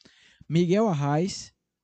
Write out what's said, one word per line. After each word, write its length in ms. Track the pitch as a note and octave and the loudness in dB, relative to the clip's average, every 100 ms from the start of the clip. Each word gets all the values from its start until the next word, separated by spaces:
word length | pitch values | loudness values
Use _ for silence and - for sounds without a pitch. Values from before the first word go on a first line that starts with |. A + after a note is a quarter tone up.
| _ _ _ _ - | _ _ _ _ -4
Miguel 420 | D#3 F3 G3 A3+ | 0 2 2 2
Arraes 680 | D3+ C#3+ D3+ F#3+ - - _ _ _ | 0 0 0 -2 -6 -16 _ _ _